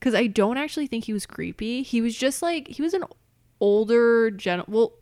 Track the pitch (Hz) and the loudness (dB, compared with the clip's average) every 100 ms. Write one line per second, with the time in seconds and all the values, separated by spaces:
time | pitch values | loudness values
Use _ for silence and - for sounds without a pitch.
0 | 254 220 233 202 202 262 302 320 277 226 | 0 2 2 2 0 0 -4 -6 -4 -4
1 | 220 208 - - 170 - 220 247 262 233 | -4 -6 -6 -8 -10 -8 -6 -6 -2 0
2 | 233 226 262 269 339 330 - - 330 381 | 0 0 -2 0 -2 -4 -6 -6 -2 -2
3 | - - _ _ _ - 202 208 214 233 | -4 -12 _ _ _ -2 2 2 4 4
4 | 233 233 226 196 190 180 180 214 226 - | 6 4 2 0 -4 -4 0 2 2 -2